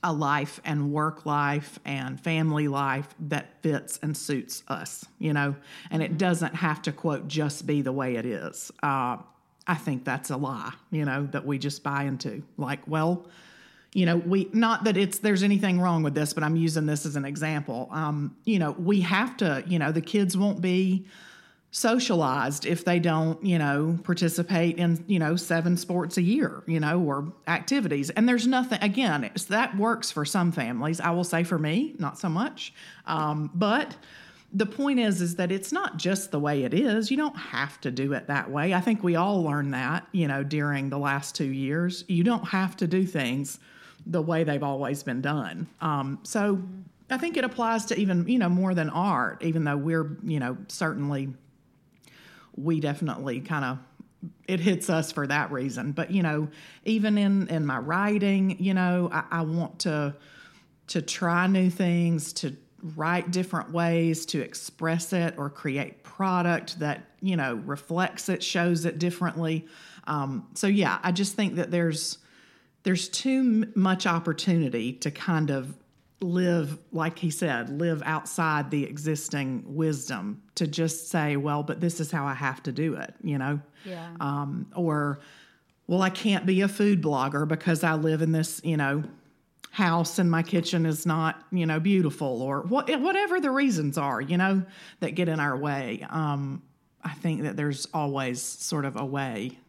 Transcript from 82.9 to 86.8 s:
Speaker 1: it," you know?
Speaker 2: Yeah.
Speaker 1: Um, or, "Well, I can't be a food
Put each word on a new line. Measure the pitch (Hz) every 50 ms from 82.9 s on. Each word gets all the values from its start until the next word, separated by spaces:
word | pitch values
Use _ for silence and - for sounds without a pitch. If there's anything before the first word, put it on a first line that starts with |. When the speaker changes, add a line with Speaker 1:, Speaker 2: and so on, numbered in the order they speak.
| 135
Speaker 1:
it," | 78 67 - - - -
you | 165 147 139
know? | 131 135 147 147 143 - _ - -
Speaker 2:
Yeah. | 190 185 170 165 170 170 170
Speaker 1:
Um, | 165 143 143 143 143 139 143 - 143 - -
or, | - 175 165 151 147 147 147 139 143 - - - - - - _ _ _ _ _ _ _ -
"Well, | 175 180
I | 190 185
can't | 185 - - 226 196 175 -
be | 180 190 185
a | 196 202
food | 202 -